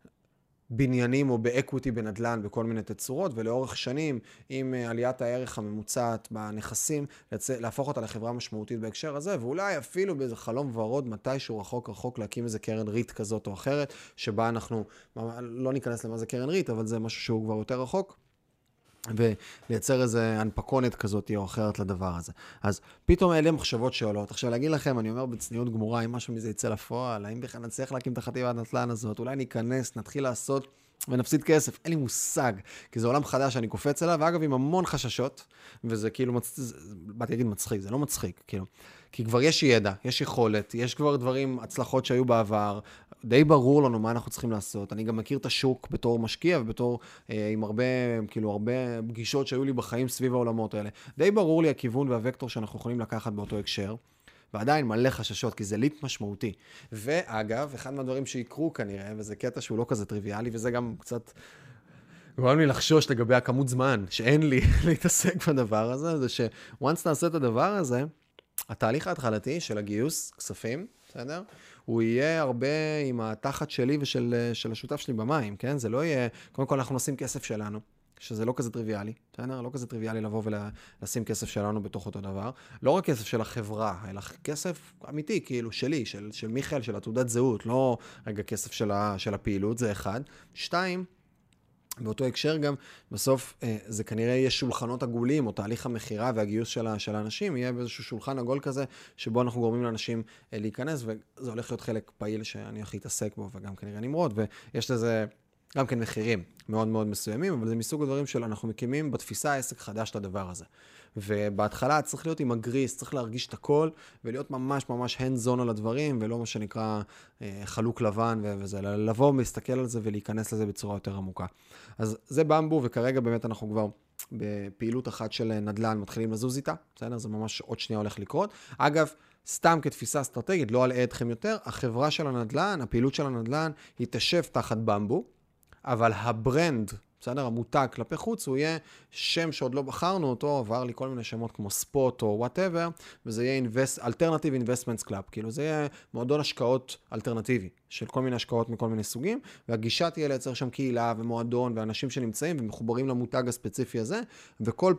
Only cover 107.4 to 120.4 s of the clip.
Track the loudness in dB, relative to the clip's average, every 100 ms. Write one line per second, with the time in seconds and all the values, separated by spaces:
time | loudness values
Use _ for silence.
107.4 | -2 0 0 -2 -2 -2 0 0 -2 -2
108.4 | -2 -4 -6 -4 -2 -2 -2 -4 -6 -4
109.4 | 0 0 -4 -10 -8 -6 -4 -4 -4 -6
110.4 | -6 -10 -16 _ -20 -20 -14 -10 -2 0
111.4 | 0 2 0 2 2 2 2 -4 -4 -2
112.4 | 0 0 0 0 0 -4 -6 -4 -4 -6
113.4 | -8 -6 2 2 2 -4 -18 -12 -8 -6
114.4 | -6 -4 -2 -2 -2 -2 -2 -2 0 0
115.4 | 2 2 2 0 0 0 0 0 -2 -2
116.4 | -4 -6 -6 -4 -2 -2 -4 -12 -20 _
117.4 | -10 -8 -6 0 0 2 0 2 0 0
118.4 | -2 -4 -4 -4 -2 0 0 6 6 6
119.4 | 2 -4 -2 -2 -2 -2 -2 -4 -4 -4